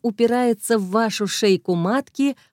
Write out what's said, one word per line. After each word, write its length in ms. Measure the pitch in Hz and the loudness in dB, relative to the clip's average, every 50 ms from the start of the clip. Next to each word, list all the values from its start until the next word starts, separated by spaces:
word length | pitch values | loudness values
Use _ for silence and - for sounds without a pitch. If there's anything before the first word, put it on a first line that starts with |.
| - | -4
упирается 720 | 240 208 - 233 226 240 247 247 240 220 214 - - 233 | -6 0 0 0 2 2 2 2 0 0 -2 0 0 0
в 120 | 214 190 180 | 0 0 0
вашу 380 | 196 226 226 214 - - 208 | 0 0 0 0 -2 -4 -4
шейку 480 | 185 - - 226 202 190 - - 185 180 | -4 -2 0 2 2 2 2 0 -2 -2
матки 600 | 170 165 190 240 277 - - _ - 277 277 254 - _ _ | 0 0 0 -2 -2 -4 -6 _ -2 -2 -2 -2 -4 _ _